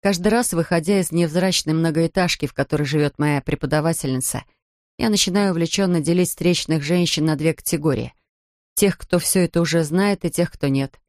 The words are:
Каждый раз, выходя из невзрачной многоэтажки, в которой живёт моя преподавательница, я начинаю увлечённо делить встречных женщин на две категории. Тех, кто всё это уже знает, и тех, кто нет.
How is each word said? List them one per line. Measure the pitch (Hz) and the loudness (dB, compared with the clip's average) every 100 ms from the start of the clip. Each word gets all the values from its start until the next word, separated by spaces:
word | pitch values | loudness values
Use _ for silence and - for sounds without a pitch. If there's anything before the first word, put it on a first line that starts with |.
Каждый | 196 185 190 | 0 0 2
раз, | 233 240 | 2 0
выходя | 170 165 170 156 202 | -2 0 0 2 0
из | 180 | 2
невзрачной | 165 170 165 185 175 - | 0 2 2 0 0 0
многоэтажки, | 160 165 156 165 - 180 - | 0 2 2 0 0 0 -2
в | 143 | -4
которой | - 139 147 | -4 -2 -2
живёт | 147 151 147 - | 0 0 0 0
моя | 147 143 | 0 0
преподавательница, | - 151 143 156 156 160 139 127 - - - _ _ _ _ _ | -2 -6 -2 0 0 -2 -4 -4 -4 -8 -12 _ _ _ _ _
я | 226 | 0
начинаю | 208 - 190 196 | 0 0 2 0
увлечённо | 170 165 - 196 175 | 0 -2 0 0 0
делить | 147 175 180 | 2 0 0
встречных | - 170 170 - 160 | 0 0 0 0 -4
женщин | 143 180 175 - | 0 0 0 0
на | 156 151 | 0 0
две | 156 | -2
категории. | 156 - 160 151 131 120 _ _ _ _ _ _ - | -2 -4 -2 -2 -2 -6 _ _ _ _ _ _ 0
Тех, | 202 - | 0 0
кто | - 175 | -2 -2
всё | - 190 | 0 0
это | 175 170 | 2 0
уже | 165 165 | 0 0
знает, | 151 175 202 190 | 0 0 0 0
и | 170 | -4
тех, | - 170 | -2 -2
кто | - 139 | -2 -2
нет. | 135 135 _ | -2 -4 _